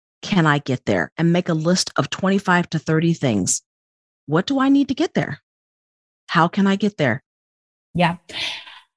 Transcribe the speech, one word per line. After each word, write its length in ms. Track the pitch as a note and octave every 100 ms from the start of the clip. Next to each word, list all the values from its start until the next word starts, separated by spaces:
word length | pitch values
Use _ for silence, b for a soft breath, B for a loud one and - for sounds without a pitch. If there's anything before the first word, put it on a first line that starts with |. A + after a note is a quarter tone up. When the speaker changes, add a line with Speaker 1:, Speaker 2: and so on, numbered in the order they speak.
| _ _
Speaker 1:
can 260 | - F#3+ D#3
I 120 | C#3+
get 260 | - B2
there?" 280 | - F#2 D2 -
And 160 | E3+
make 160 | F3 F3+
a 60 |
list 360 | D#3+ D#3+ F#3 - -
of 140 | D3+
twenty-five 580 | - F#3+ G3 - F3 F3
to 80 | D#3+
thirty 360 | - D#3+ E3+
things. 480 | E3 C3+ G2+ F2+ - - _ _ _ _ _ -
What 200 | D#3+ -
do 140 | C4+
I 80 | C4+
need 200 | C#4 C#4
to 60 |
get 200 | C4 E4+
there? 260 | - - D3 _ _ _ _ _ _ _ _ -
How 200 | E3+ E3+
can 200 | - G3
I 100 | G3
get 220 | G#3 -
there? 240 | C3 B2+ - _ _ _ _ _ _
Speaker 2:
Yeah. 220 | E3+ E3+ F3 - B B B B B _